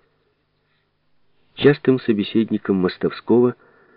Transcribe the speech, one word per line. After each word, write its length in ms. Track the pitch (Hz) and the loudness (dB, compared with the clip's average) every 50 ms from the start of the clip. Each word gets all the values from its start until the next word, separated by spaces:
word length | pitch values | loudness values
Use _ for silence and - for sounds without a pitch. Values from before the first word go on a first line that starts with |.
| _ _ _ _ _ _ _ _ _ _ _ _ _ _ _ _ _ _ _ _ _ _ _ _ _ _ _ _ _ _ _ | _ _ _ _ _ _ _ _ _ _ _ _ _ _ _ _ _ _ _ _ _ _ _ _ _ _ _ _ _ _ _
Частым 460 | - - 139 143 - - - 131 127 | 0 2 2 2 2 0 0 0 0
собеседником 760 | - - 113 101 101 - - 117 113 - 107 104 - - 101 | 0 -2 -2 -2 -4 -2 -2 -2 -2 -2 -4 -6 -2 -2 -2
Мостовского 800 | 95 90 90 - - - 82 - - - - 110 120 123 123 120 - _ _ _ _ _ _ _ | 0 0 -2 -4 -4 -6 -6 -6 -8 -2 0 2 2 2 2 0 -6 _ _ _ _ _ _ _